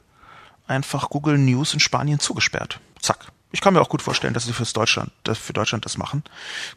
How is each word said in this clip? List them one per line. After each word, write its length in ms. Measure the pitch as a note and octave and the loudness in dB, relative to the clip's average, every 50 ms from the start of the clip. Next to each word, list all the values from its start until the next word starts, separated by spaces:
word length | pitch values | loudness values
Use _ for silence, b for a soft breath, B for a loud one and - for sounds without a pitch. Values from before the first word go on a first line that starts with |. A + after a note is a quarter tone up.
| _ B B B B B B B B B B B _ - | _ B B B B B B B B B B B _ -4
einfach 420 | B2+ C#3 C#3 - - C#3 - - | -2 -2 -2 -4 -4 -4 -4 -4
Google 280 | - D3 D3 D#3 D3 C#3+ | -4 -2 2 4 4 6
News 360 | C3+ C3 B2 B2+ D3+ - - | 6 6 4 4 2 0 0
in 60 | D3 | 0
Spanien 400 | - - - B2 C3+ D3 D3 C#3+ | 2 2 2 0 0 0 0 0
zugesperrt. 580 | - - G3 A2 - - - - - - - - - _ _ - | 0 -2 -2 -2 -2 -2 -2 -4 -6 -6 -10 -14 -16 _ _ -2
Zack. 300 | - - - - - - - _ _ _ | 0 0 0 -2 -6 -18 -20 _ _ _
Ich 100 | - - | -6 2
kann 140 | - G3 F#3 | 4 6 6
mir 60 | D#3 | 6
auch 80 | C#3 - | 6 4
gut 140 | - C#3+ | 2 -2
vorstellen, 320 | - - C3 - - C3 A#2+ | -2 -2 -2 0 0 -2 -2
dass 100 | A#2+ A#2 | -2 -4
sie 80 | A#2+ | -4
fürs 200 | A#2 - A#2 - | -4 -4 -4 -2
Deutschland, 380 | - A2 A2 - - - G#2+ - - _ - | -2 0 0 2 0 0 -2 -6 -10 _ -4
dass 120 | - A2 | -4 -4
für 160 | - - - | -4 -6 -6
Deutschland 320 | - G#2+ G#2+ - A#2+ G#2+ - | -4 -2 -2 -2 -2 -4 -4
das 140 | - - - | -6 -6 -6
machen. 240 | - - - D3 - B B B B B B B B B B | -6 -4 -4 -6 -6 B B B B B B B B B B